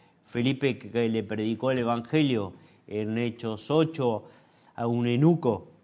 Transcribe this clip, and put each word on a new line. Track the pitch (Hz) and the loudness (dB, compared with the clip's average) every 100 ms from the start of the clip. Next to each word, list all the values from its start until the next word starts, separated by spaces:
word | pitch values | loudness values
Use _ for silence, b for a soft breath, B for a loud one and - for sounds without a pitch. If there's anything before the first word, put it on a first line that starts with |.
| b b | b b
Felipe | - 120 123 135 139 107 | -8 -2 0 0 0 -2
que, | 101 | -4
que | 113 113 | -2 0
le | 110 | 0
predicó | 98 107 107 110 127 | -2 -2 -2 0 0
el | 127 | 0
evangelio | 117 117 117 156 143 117 95 b b b - | 0 -2 0 0 2 0 -2 b b b -8
en | 104 107 113 | -6 -2 -2
Hechos | 120 113 113 110 - | -4 -4 -8 -6 0
ocho | 151 160 160 123 107 b b b b b - | 2 2 0 0 0 b b b b b -6
a | 117 | -2
un | 120 120 | 0 2
eunuco | 120 156 165 123 98 - - | 4 4 4 2 0 -4 -20